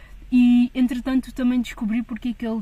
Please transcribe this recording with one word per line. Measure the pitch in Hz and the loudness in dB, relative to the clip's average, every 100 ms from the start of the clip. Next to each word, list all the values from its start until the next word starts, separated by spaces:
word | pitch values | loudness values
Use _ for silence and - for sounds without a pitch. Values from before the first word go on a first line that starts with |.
| - - - | -20 -20 -2
e, | 254 247 240 247 254 | 4 6 4 2 0
entretanto, | 247 247 247 262 - | -2 -2 -2 -2 -4
também | - 247 247 | -4 -2 -2
descobri | 226 - 214 226 | -4 -6 -4 -4
porque | 226 226 247 | -6 -8 -8
é | |
que | 226 233 | -6 -6
ele | 226 | -6